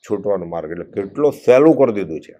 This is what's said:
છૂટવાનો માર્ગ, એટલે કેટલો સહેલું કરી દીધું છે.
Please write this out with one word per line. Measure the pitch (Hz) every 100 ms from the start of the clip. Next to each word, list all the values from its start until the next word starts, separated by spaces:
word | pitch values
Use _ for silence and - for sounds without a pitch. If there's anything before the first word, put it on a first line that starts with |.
છૂટવાનો | - 104 101 98 85
માર્ગ, | 85 78
એટલે | 85 82 -
કેટલો | 98 113 147 143
સહેલું | - 123 156 156
કરી | 131 101
દીધું | 87 78
છે. | -